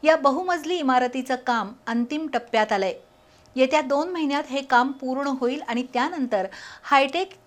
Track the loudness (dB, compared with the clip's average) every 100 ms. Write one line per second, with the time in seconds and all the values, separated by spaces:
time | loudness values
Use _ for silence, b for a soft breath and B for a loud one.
0 | 4 4 4 2 0 -2 -2 -2 2 2
1 | 2 -4 -4 -4 0 -2 -2 -10 -4 -2
2 | -2 -4 -4 -6 -2 0 2 0 -2 -4
3 | -14 _ b b b 0 4 4 2 0
4 | 0 -2 -2 -2 -2 -6 2 2 2 -2
5 | -4 -4 -2 -2 -2 -2 -4 -4 -2 -2
6 | -2 -2 -2 -2 -2 B B B 2 4
7 | 4 0 -4 -8